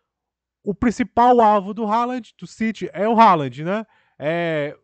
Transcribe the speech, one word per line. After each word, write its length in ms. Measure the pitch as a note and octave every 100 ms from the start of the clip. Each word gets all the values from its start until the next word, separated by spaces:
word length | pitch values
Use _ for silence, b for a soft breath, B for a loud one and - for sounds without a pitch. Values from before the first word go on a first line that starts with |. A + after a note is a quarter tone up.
| _ _ _ _ _ _
"O 120 | -
principal 680 | F#3+ A#3+ - A3 - A#3+ B3
alvo 340 | A3 G#3 F#3+
do 120 | G#3 G#3+
Haaland, 480 | A3+ A#3+ B3+ A3 _
do 100 | F3
City, 420 | - A3 G#3+ F3
é 160 | E3+ G#3+
o 100 | A3+
Haaland, 460 | A3+ E3+ C3+ B2
né? 220 | D#3+ G#3 A3 _ _ -
É, 580 | C#3+ E3+ E3+ D#3 C#3+ -